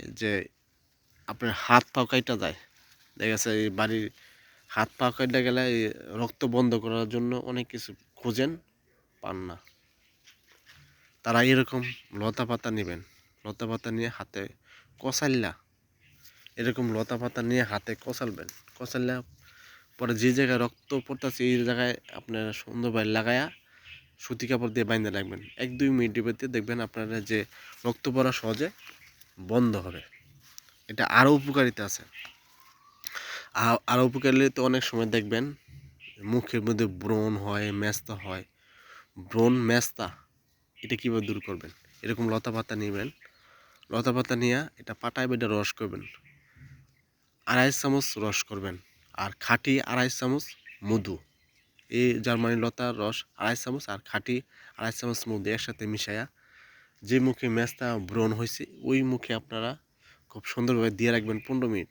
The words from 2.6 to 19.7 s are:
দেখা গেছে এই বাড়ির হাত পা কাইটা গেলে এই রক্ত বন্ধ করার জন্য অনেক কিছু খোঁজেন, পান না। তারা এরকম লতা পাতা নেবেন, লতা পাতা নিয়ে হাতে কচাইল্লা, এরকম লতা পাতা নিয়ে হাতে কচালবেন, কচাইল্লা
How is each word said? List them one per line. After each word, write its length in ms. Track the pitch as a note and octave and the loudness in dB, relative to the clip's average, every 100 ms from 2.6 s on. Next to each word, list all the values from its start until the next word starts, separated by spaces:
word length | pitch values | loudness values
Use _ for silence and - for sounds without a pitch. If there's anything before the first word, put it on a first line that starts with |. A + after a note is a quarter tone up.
| - _ _ _ _ - | -16 _ _ _ _ -4
দেখা 140 | A2 | -2
গেছে 180 | A2 A#2 G#2+ | 0 0 0
এই 100 | G#2+ | 0
বাড়ির 360 | F#2+ A2 A2 G#2+ - - - - _ - | 0 0 0 -4 -10 -20 -20 -20 _ -6
হাত 200 | - A2 - | 0 0 2
পা 120 | B2+ | 0
কাইটা 280 | A#2 C3 B2+ | 0 0 2
গেলে 200 | B2+ B2+ B2+ | 2 2 2
এই 140 | A#2 G#2+ - B1 G#2 | 2 0 -4 -10 -6
রক্ত 220 | A#2 - C3 | -6 -2 0
বন্ধ 260 | A#2+ B2 A#2 | 4 4 4
করার 320 | A2+ A#2 A2 | 0 -2 -2
জন্য 220 | A#2+ A#2+ B2 - | -2 -2 -2 -4
অনেক 200 | B2 A#2+ | -6 -6
কিছু 220 | A#2+ - F#2+ _ - | -10 -12 -16 _ -8
খোঁজেন, 360 | B2 A2+ C#3 E3 _ _ _ _ _ _ | -4 0 0 -2 _ _ _ _ _ _
পান 140 | - F#2+ F#2 | -10 -8 -8
না। 100 | F2+ - _ _ _ _ _ _ _ _ _ _ - - _ _ _ A2+ | -12 -18 _ _ _ _ _ _ _ _ _ _ -20 -20 _ _ _ 2
তারা 140 | A#2 | 6
এরকম 380 | B2+ C3 B2+ C3 B2 B2 - G2+ | 6 6 4 0 -4 -8 -12 -4
লতা 240 | G#2+ A#2+ A#2 | -4 -2 -2
পাতা 240 | A#2 A#2 | -2 -2
নেবেন, 280 | A2 F2+ F2 G2 _ _ _ G#2 | -4 -4 -6 -10 _ _ _ -14
লতা 200 | G#2 A2+ | -8 -6
পাতা 220 | A2+ A#2 | -4 -4
নিয়ে 180 | A2+ A#2 | -4 -4
হাতে 320 | - G2+ G2+ G2 - _ - _ - | -6 -10 -10 -10 -12 _ -20 _ -8
কচাইল্লা, 520 | C3 C3 D3 C3 G2 - _ _ _ _ _ _ - - - - | -4 0 2 2 0 -4 _ _ _ _ _ _ -20 -20 -18 -4
এরকম 300 | A#2+ B2 A#2+ | -2 0 0
লতা 220 | A2 A2+ A#2+ | -2 -2 -4
পাতা 240 | A#2+ - | -4 -4
নিয়ে 220 | A#2 B2 | 0 0
হাতে 280 | A2 G#2 - A2+ | 0 -2 -6 -10
কচালবেন, 460 | - B2 B2 F2+ F2 - - - | -8 -6 -6 -8 -12 -18 -20 -14
কচাইল্লা 400 | B2 B2+ B2 B2+ A#2+ - - - - | -8 -4 -2 -4 -8 -20 -20 -20 -20